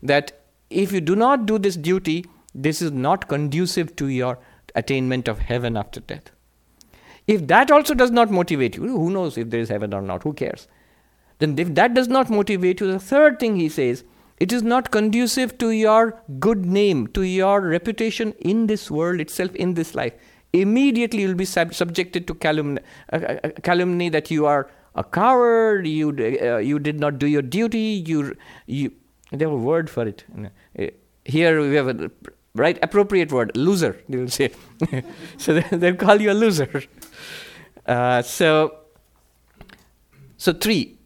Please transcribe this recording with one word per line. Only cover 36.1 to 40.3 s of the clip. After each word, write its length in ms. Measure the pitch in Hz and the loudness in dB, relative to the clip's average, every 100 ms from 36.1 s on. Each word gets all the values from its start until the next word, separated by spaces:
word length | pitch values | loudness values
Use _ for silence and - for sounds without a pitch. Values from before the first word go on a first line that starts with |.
| 208 | 4
you 120 | 214 | 4
a 20 | |
loser. 480 | 202 226 170 135 143 - - - - - - - - - - - | 2 2 2 -2 -6 -10 -20 -20 -20 -18 -18 -18 -20 -20 -16 -4
Uh, 360 | 120 123 123 | 0 2 0
so, 560 | 120 - 170 156 156 - _ _ _ _ _ _ _ _ - - _ _ _ _ 139 | -2 0 4 4 2 -2 _ _ _ _ _ _ _ _ -20 -20 _ _ _ _ -20